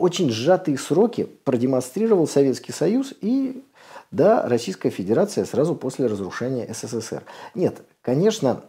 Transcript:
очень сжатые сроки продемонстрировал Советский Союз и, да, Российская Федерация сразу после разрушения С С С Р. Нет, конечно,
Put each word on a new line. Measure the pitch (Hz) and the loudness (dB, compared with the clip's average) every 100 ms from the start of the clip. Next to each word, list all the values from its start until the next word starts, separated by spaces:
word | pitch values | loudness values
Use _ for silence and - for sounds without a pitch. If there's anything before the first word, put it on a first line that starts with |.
очень | 175 175 156 | 0 2 0
сжатые | 110 135 180 - 131 | 0 2 2 2 -2
сроки | - 151 220 - - - | 0 2 2 0 -6 -6
продемонстрировал | - 123 127 131 123 - 226 196 147 | -2 0 2 0 -2 -2 2 4 4
Советский | 139 139 123 - | 4 2 0 -6
Союз | - 160 247 269 - | -2 0 0 -2 -6
и, | 202 269 262 - - _ - - - | -2 -2 -2 -6 -16 _ -20 -20 -8
да, | 185 180 - 113 | 2 4 4 2
Российская | 120 190 185 131 | 0 -2 -2 -4
Федерация | - 95 123 202 - | -2 0 2 2 0
сразу | 92 117 156 151 | -2 0 0 0
после | 127 - 123 | -6 -2 -2
разрушения | 101 92 - 123 131 110 | -2 -6 -6 -4 -4 -6
С | - 107 | -10 -8
С | 117 | -8
С | 110 | -6
Р. | - - - - - | -10 -12 -18 -12 -2
Нет, | 170 - - _ | -2 -2 -18 _
конечно, | - 131 208 214 135 107 | -2 2 2 2 0 -2